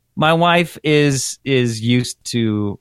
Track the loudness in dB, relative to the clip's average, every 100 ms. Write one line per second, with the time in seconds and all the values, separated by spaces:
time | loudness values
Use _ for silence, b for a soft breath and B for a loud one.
0 | _ -2 0 2 2 2 0 -4 0 2
1 | 2 0 -4 -8 -2 0 0 -2 0 0
2 | 0 -8 -8 -2 -2 -2 -4 -8